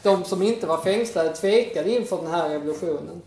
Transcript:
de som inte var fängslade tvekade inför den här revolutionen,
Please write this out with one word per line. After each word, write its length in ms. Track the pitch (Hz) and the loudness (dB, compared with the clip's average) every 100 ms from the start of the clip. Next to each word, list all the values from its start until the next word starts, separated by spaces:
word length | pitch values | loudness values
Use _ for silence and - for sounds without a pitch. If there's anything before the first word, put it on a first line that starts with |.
de 220 | 202 190 | 2 2
som 180 | 180 185 | 2 0
inte 240 | 202 226 160 | 0 0 0
var 120 | 160 | 0
fängslade 560 | 190 208 226 175 160 | 2 0 0 0 0
tvekade 560 | 160 196 226 233 160 170 | 0 2 4 4 0 0
inför 260 | 240 - 175 | 0 0 -4
den 140 | 160 | -2
här 180 | 170 151 | -2 0
revolutionen, 760 | 151 147 156 175 147 151 170 | -2 -4 -4 -4 -4 -6 -14